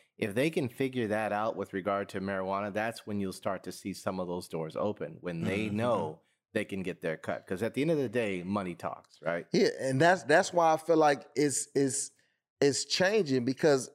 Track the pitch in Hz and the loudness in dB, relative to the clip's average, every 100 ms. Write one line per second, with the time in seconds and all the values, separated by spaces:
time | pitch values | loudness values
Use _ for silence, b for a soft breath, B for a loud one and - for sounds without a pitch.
0 | b - 107 101 156 165 131 - 135 127 | b -6 -4 0 0 0 -4 -2 -4 -2
1 | 110 107 107 101 110 90 98 98 92 98 | -2 -2 -2 -2 -2 -4 -6 -4 -2 -2
2 | 101 101 98 98 95 98 104 98 113 113 | -4 -6 -4 -4 -2 -4 -4 -4 -4 -6
3 | - 104 95 90 104 92 - - 104 90 | -6 -4 -4 -4 -6 -6 -8 -10 -10 -6
4 | - 95 90 90 - 82 80 - 104 104 | -6 -4 -4 -6 -6 -6 -6 -4 -4 -4
5 | 78 82 85 85 85 98 107 104 123 107 | -10 -10 -8 -4 -2 -2 -2 -2 0 0
6 | 78 78 _ _ _ 107 104 95 92 82 | -2 -8 _ _ _ -6 -4 -6 -6 -6
7 | 85 80 - 80 - 117 110 - 151 156 | -4 -4 -6 -8 -6 -4 -2 0 0 0
8 | 123 117 110 92 87 101 92 85 85 - | 0 0 -2 -2 -2 -4 -4 -6 -8 -10
9 | _ _ 78 85 - - - - 131 131 | _ _ -4 -4 -2 2 2 0 0 4
10 | 165 185 120 156 190 175 165 156 - 160 | 6 4 6 4 4 4 4 4 4 6
11 | 151 139 - - 147 - - 139 139 135 | 6 4 -2 2 2 2 -2 2 2 0
12 | - _ _ _ _ - 143 127 - - | -6 _ _ _ _ 2 2 2 0 0
13 | 185 220 156 131 120 131 165 139 - | 2 2 2 2 0 2 4 4 2